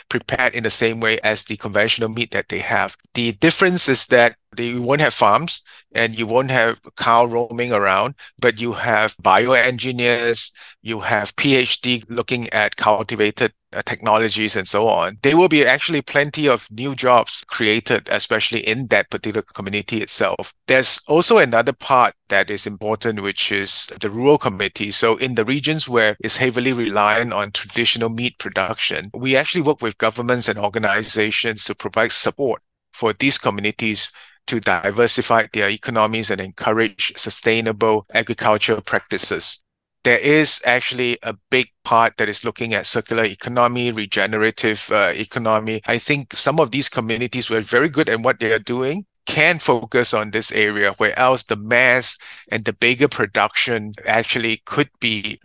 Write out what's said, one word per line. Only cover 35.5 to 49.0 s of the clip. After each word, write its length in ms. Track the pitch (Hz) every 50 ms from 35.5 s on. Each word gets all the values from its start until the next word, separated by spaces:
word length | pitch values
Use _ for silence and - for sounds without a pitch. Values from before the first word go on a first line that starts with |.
| -
their 160 | 113 104 98
economies 600 | 104 110 - - 120 113 107 107 113 113 110 -
and 100 | 107 95
encourage 720 | 95 95 92 - - 117 110 110 113 110 101 - - - -
sustainable 920 | - - 110 - - - 117 110 113 113 113 110 101 117 110 107 107 101 _ -
agricultural 680 | 113 110 - 117 - - 120 107 104 - - 113 104
practices. 800 | - - - 98 - - - 92 - - 98 82 - - - - _ _ _ _ _ _ _ _ -
There 160 | 127 120 117
is 420 | - 139 151 156 151 - - - -
actually 520 | 123 123 123 120 - - 123 127 120 120 - -
a 120 | 113 107 98 _ -
big 220 | - 127 123 - _ _ -
part 340 | - 120 113 117 113 - -
that 120 | 117 104
is 160 | 104 - -
looking 300 | 117 - - 123 113 110
at 100 | 101 92
circular 380 | - - 120 107 - 113 113 113
economy, 680 | 107 98 - - 123 120 123 117 120 120 123 120 120
regenerative, 960 | 117 107 104 98 - 104 98 101 110 107 107 110 107 - - 113 107 101 - -
uh, 200 | 110 107 101 90 85
economy. 640 | - 110 - - 131 117 110 110 107 110 113 110 110 - -
I 100 | 113 117
think 360 | - - 151 143 135 - -
some 260 | - - 143 139 165
of 100 | 160 120
these 200 | 104 135 135 -
communities 580 | - - 117 110 113 110 123 120 - 127 117 -
who 80 | 110
are 60 | 113
very 280 | 107 - - 120 139 165
good 180 | 139 147 156 151
at 140 | 113 113
what 180 | 113 127 123 -
they 140 | 117 110 110
are 60 | 110
doing 480 | 104 - 120 123 131 131 151 196